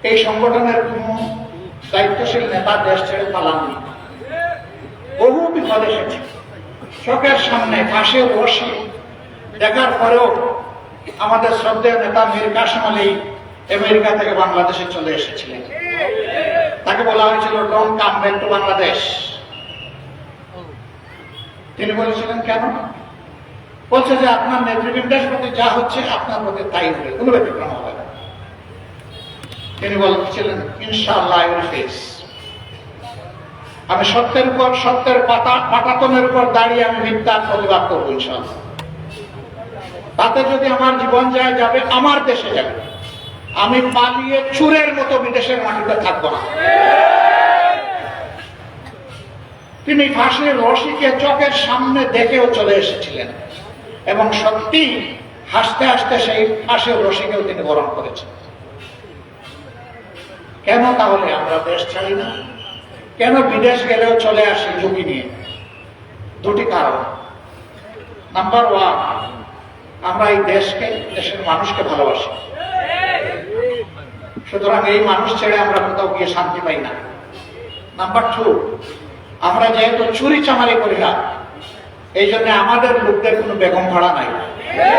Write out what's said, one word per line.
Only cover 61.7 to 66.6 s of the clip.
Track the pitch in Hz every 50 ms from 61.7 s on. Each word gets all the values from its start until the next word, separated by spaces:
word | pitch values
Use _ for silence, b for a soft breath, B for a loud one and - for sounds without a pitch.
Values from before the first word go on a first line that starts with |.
| 175 175 175 -
ছাড়ি | - 185 190 196 196
না? | 202 202 220 - - - - - - - - - - - - - - - - - -
কেন | 233 254 262 269
বিদেশ | 254 254 214 214 233 247 247 247 247 -
গেলেও | 226 226 233 233 233 226
চলে | 226 214 214 214 214
আসে | 208 202 208 - - 180 180
ঝুঁকি | 190 196 190 190 175
নিয়ে? | - - 131 - - - - - - - - - - - - - - - - - - - - - - - -
দুটি | - 202 208 -